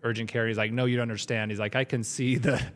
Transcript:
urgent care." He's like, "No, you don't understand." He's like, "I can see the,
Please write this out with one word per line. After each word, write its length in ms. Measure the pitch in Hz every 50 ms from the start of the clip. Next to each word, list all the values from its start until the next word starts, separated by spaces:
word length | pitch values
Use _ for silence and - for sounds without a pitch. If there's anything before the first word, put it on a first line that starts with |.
| -
urgent 260 | 117 117 113 117 107
care." 180 | - 120 113 113
He's 100 | 113 104
like, 140 | 107 107
"No, 140 | 113 123 127
you 100 | 127 123 120
don't 60 | 120
understand." 460 | 117 110 104 - - 123 113 107 107
He's 100 | 107 101
like, 160 | 107 104 -
"I 80 | 135 135
can 200 | - - 123 110
see 320 | - - - 131 127 131
the, 260 | 139 117 160 135 117 123 - -